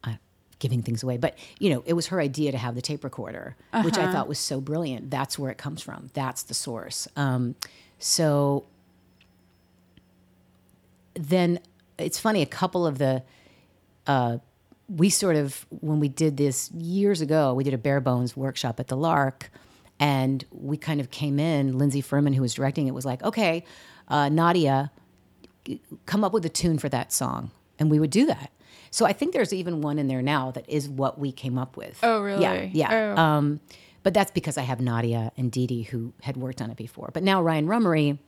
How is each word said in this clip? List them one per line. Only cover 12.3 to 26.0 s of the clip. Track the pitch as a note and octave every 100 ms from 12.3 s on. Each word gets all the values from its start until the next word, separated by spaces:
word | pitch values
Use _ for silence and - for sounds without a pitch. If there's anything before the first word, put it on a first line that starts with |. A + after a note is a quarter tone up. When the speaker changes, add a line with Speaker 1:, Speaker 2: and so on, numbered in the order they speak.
| E3
Speaker 1:
a | D3
couple | - F#3 F3+ E3+
of | C3+
the, | C3+ C3 C3 _ _ _ _ _ _ _ -
uh, | C#3 A#2+ A#2+ _ _ _ _ _
we | F3 F#3+
sort | - G3 D#3
of, | C#3 - -
when | D#3 D#3 D3+
we | D3
did | C3 D#3+ C#3
this | C#3+ C3 -
years | E3 E3 F#3 G3+ F#3
ago, | D3+ D#3 C#3+
we | B2+
did | C#3
a | C3
bare | B2 C#3
bones | C3 B2 B2 C3+
workshop | C3+ - B2+ A2+
at | C3
the | C3
Lark, | D#3+ D#3+ C3+ - - - - _ _ _
and | D3 C3+ C3 C3+ -
we | - C#3 D3+
kind | - D3
of | B2+
came | - D3+ C#3
in, | D#3+ D3+ C#3 B2+
Lindsay | C#3 C#3
Furman, | C3 C#3+ D3
who | C3+
was | B2+
directing | - C3+ C3+ C3+
it, |
was | B2+
like, | C3 B2+
"Okay, | G#3+ A3+ G3+ E3 E3+ - - - -
uh, | D3 C#3+
Nadia, | D#3 E3+ F3+ D3 C3+ C#3+ _ _ _ _ _ - _ - - _ D#3